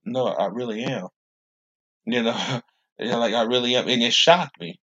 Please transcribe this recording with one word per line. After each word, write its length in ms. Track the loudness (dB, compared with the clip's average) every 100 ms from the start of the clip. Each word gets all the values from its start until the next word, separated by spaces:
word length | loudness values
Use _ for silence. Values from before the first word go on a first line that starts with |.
"No, 240 | -6 -2 -2
I 200 | 0 -2
really 360 | -4 -6 -6
am." 240 | -4 -6 -8 -14 _ _ _ _ _ _ _ _ -4
You 180 | 0
know, 140 | 0 -2
<laughs> 640 | -4 -6 -8 _ _ -10
you 100 | -4
know, 100 | 0
like, 140 | 0
I 100 | 0
really 320 | 2 0 2 0
am. 120 | 2
And 140 | 2
it 120 | 2
shocked 460 | 4 6 4 2 -8
me. 200 | -12 -12